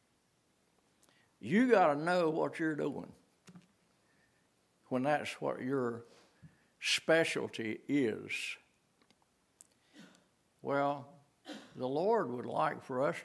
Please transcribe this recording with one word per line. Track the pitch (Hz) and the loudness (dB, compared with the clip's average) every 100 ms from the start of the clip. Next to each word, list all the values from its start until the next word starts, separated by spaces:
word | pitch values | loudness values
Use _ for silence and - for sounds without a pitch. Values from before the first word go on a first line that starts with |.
| _ _ _ _ _ _ _ _ _ _ _ _ _ _ | _ _ _ _ _ _ _ _ _ _ _ _ _ _
You | 117 196 254 | 0 4 6
gotta | 214 170 143 | 6 6 4
know | 165 180 160 | 2 2 2
what | 160 147 - | 2 0 0
you're | 160 151 | -2 -2
doing | 151 101 - - _ _ - - - _ _ _ _ _ _ _ _ _ _ _ - | -4 -4 -12 -18 _ _ -20 -20 -20 _ _ _ _ _ _ _ _ _ _ _ -4
when | 127 | -2
that's | 135 147 - - | 0 0 -2 -6
what | 143 - | -4 -4
your | 123 135 120 117 - - - _ - _ _ - | -2 -2 -2 -4 -12 -20 -20 _ -20 _ _ -8
specialty | - - - 160 160 - 110 - 113 110 - | -2 0 4 4 4 0 -4 -4 -6 -6 0
is. | 143 117 98 101 - - - _ _ _ _ _ _ _ _ _ - - _ _ 302 - - _ _ _ _ | 2 2 0 -6 -8 -8 -12 _ _ _ _ _ _ _ _ _ -20 -20 _ _ -20 -20 -20 _ _ _ _
Well, | 135 139 143 143 127 - _ _ - 220 - - | -4 0 0 -2 -10 -20 _ _ -16 -16 -16 -8
the | 127 | -4
Lord | 143 190 233 135 | 0 2 2 0
would | 123 117 | -4 -4
like | 156 156 - | -2 -2 -2
for | - 127 | -6 -2
us | 147 165 | -2 -2